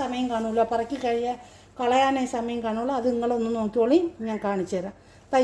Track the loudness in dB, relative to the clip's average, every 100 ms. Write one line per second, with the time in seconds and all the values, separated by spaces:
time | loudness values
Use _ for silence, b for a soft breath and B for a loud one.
0 | -2 -2 -2 -2 0 0 2 0 -2 -4
1 | -2 -2 -2 -6 B B B -4 2 4
2 | 4 2 -2 -4 -4 -4 -4 -2 -2 0
3 | 0 0 0 0 0 -2 -2 2 4 4
4 | 2 -4 -6 -4 -2 -2 -2 -4 -6 -12
5 | B B B 2